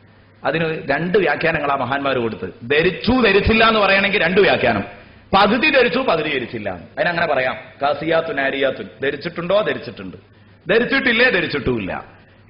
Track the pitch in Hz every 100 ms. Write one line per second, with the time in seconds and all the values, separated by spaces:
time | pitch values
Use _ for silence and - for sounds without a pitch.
0 | - - - - 135 160 160 156 120 143
1 | 175 202 156 147 156 156 143 139 120 139
2 | 139 131 113 101 92 - 117 143 175 175
3 | 214 254 214 196 196 226 226 220 196 196
4 | 202 196 165 190 170 123 120 101 - -
5 | - - - 190 202 226 311 277 240 254
6 | 262 165 151 135 113 113 101 87 - -
7 | 170 170 165 131 127 123 - - 139 143
8 | 160 165 160 139 135 139 135 135 101 -
9 | 135 147 170 175 175 202 170 123 117 101
10 | 95 - - - - - - 226 240 269
11 | 269 226 254 185 147 147 127 117 92 71
12 | - - - -